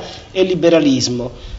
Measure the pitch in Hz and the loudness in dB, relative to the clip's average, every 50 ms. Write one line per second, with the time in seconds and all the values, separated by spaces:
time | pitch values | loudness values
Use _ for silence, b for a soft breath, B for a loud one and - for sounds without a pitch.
0 | B B B B B B - 190 185 185 185 160 160 170 165 160 151 143 131 123 | B B B B B B -2 0 0 0 0 2 4 4 4 6 4 4 2 2
1 | 117 120 123 120 120 127 - - - - - | 0 -2 -4 -4 -6 -8 -10 -12 -16 -14 -12